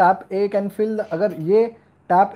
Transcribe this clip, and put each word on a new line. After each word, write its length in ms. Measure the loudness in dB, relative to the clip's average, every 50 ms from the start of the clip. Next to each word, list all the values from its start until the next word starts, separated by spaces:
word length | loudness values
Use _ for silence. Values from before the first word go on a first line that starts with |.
tap 180 | 2 2 2 0 -4 -6
A 160 | -4 -2 -2 -2 -2
can 140 | -4 -4 -4 -4 -4
fill 180 | -4 -4 -4 -6
the, 80 | -6 -6
अगर 220 | -4 -4 -2 -4 -4 -4 -2 2
ये 140 | 2 2 2 0 -4 -12 _ _ _ _ _ 0
टैप 240 | 2 2 2 2 -2